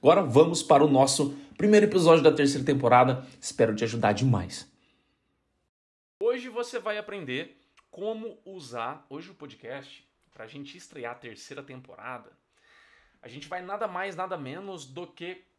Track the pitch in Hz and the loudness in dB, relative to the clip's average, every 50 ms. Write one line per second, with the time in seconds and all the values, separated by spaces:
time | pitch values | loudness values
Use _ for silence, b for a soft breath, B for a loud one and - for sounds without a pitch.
0 | - 135 170 190 185 131 113 139 160 170 160 - - - 156 139 147 151 135 131 | 6 6 6 6 2 2 6 6 6 6 4 -4 2 4 4 6 6 4 6 4
1 | 135 135 - - 147 - B B B B B - - 208 208 208 208 208 214 185 | 4 4 2 -2 -2 -4 B B B B B -2 2 4 6 6 6 4 2 4
2 | 170 165 165 165 139 160 143 151 147 139 139 143 127 147 139 123 123 117 123 123 | 6 6 6 8 6 4 4 4 0 0 0 -2 -2 -2 -2 0 2 4 6 6
3 | 127 127 127 131 B B B B - - - - 123 110 107 104 117 110 113 117 | 6 4 2 -4 B B B B -14 -14 0 0 0 2 2 -2 -4 -4 -4 0
4 | 117 107 104 98 131 135 123 95 90 90 - - - _ _ _ _ _ _ _ | 0 0 0 2 0 0 0 0 -2 -8 -12 -16 -18 _ _ _ _ _ _ _
5 | _ _ _ _ _ _ _ _ _ _ _ _ _ _ _ _ _ _ _ _ | _ _ _ _ _ _ _ _ _ _ _ _ _ _ _ _ _ _ _ _
6 | _ _ _ _ 196 233 247 262 240 254 220 233 233 233 - 233 190 214 208 208 | _ _ _ _ -2 -2 -2 -2 -6 -10 -8 -8 -10 -8 -10 -8 -6 -6 -6 -6
7 | 214 214 202 202 165 131 127 135 165 - _ _ _ _ _ _ _ _ - - | -8 -10 -12 -12 -10 -8 -8 -8 -8 -10 _ _ _ _ _ _ _ _ -16 -10
8 | 190 214 226 220 220 226 - _ _ 185 190 185 151 120 113 120 113 120 143 147 | -8 -8 -8 -8 -10 -14 -16 _ _ -20 -18 -18 -16 -12 -10 -8 -8 -8 -10 -12
9 | _ _ 135 147 165 185 190 _ 156 131 120 _ - 113 131 139 139 - - - | _ _ -16 -16 -16 -18 -20 _ -20 -20 -20 _ -16 -14 -14 -14 -16 -18 -20 -20
10 | _ _ _ _ _ _ _ _ 110 110 127 143 143 139 - 180 - _ - 151 | _ _ _ _ _ _ _ _ -20 -18 -18 -18 -18 -18 -20 -20 -20 _ -18 -14
11 | 120 117 123 - - 123 110 - - - 147 143 - - 131 127 127 - - 80 | -14 -14 -14 -14 -18 -20 -20 -20 -20 -18 -18 -18 -18 -18 -20 -20 -20 -20 -20 -18
12 | 104 123 127 120 107 - _ _ _ _ b b b b b b b b b b | -16 -16 -16 -16 -18 -20 _ _ _ _ b b b b b b b b b b
13 | b b b b _ 120 117 139 143 147 170 180 180 180 196 208 220 202 180 180 | b b b b _ -20 -20 -18 -14 -12 -12 -12 -10 -12 -10 -8 -8 -8 -8 -8
14 | 190 196 180 160 180 180 185 165 139 127 139 175 196 196 190 170 135 127 131 160 | -8 -8 -8 -10 -8 -8 -8 -10 -10 -12 -12 -12 -14 -14 -14 -16 -16 -18 -16 -16
15 | 175 170 _ - 170 175 185 180 _ _ _ | -16 -16 _ -16 -16 -16 -16 -16 _ _ _